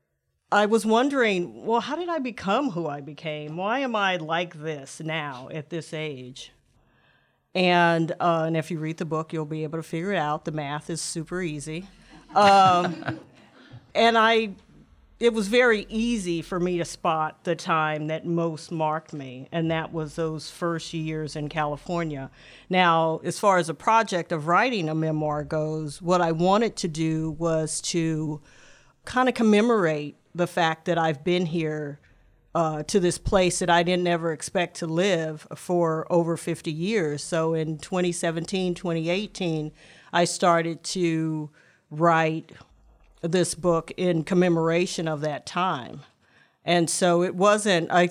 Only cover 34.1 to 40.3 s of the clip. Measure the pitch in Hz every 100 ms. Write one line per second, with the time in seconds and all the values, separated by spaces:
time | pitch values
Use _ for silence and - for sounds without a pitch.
34.1 | 170 165 156 - 190 175 - 165 160 196
35.1 | 170 160 151 - 139 - 175 165 160 -
36.1 | 175 165 160 - 160 170 156 180 220 156
37.1 | 147 - 165 160 165 160 156 - 185 175
38.1 | 175 180 165 165 190 185 175 180 165 160
39.1 | 185 214 - 180 156 151 - - - -
40.1 | 175 170